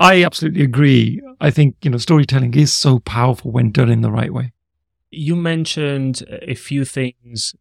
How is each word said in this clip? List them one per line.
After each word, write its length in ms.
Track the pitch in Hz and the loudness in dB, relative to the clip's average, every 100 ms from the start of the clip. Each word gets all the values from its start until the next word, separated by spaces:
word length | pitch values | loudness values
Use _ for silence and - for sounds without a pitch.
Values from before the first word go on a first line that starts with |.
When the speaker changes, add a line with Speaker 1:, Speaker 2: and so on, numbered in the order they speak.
| 180 | 4
Speaker 1:
I 120 | 190 | 4
absolutely 400 | 175 - 160 170 | 2 0 -4 0
agree. 580 | 139 120 147 131 113 - 269 262 | 0 4 4 4 2 -2 -12 -4
I 100 | 151 | -2
think, 260 | 139 147 - | 2 2 2
you 80 | 151 | -4
know, 80 | 120 | -4
storytelling 560 | - 160 139 135 123 | 2 2 2 0 0
is 180 | 127 147 | 2 2
so 260 | - 143 127 | 2 2 0
powerful 540 | - 117 123 123 127 | 0 -2 0 -2 -4
when 180 | 120 120 | -2 0
done 200 | 110 120 | 2 2
in 100 | 113 | 2
the 100 | 113 | 0
right 240 | 110 117 | -2 -4
way. 180 | 120 127 - _ _ _ _ _ | -6 -10 -12 _ _ _ _ _
Speaker 2:
You 260 | 156 151 175 | -8 -4 -2
mentioned 880 | 170 165 160 - 147 139 135 127 - | -2 -4 -4 -6 -4 -4 -4 -6 -10
a 260 | - - | -14 -10
few 300 | 123 - 139 | -12 -6 -6
things, 720 | 135 - 127 - 120 117 - - | -4 -6 -6 -8 -14 -10 -10 -12